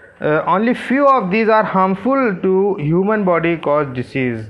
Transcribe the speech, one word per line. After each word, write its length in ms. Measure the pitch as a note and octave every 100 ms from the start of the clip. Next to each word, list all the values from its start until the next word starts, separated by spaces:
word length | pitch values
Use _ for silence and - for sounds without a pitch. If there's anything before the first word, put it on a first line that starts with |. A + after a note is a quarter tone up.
| - -
uh, 340 | D3+ D3+ D#3 F#3
only 360 | A#3 A#3+ -
few 180 | C4 C#4
of 180 | C4 F#3
these 180 | G#3+ A3
are 180 | A3 F3 F#3+
harmful 600 | F#3+ F#3+ B3 C4+ B3 E3+ F#3+
to 300 | F#3 G3+ -
human 400 | D3 E3+ G3 G#3+
body 320 | F#3+ E3 E3 D#3+
cause 300 | D3 D3 C#3
disease। 540 | B2+ A#2+ C3+ B2+ A2+ A2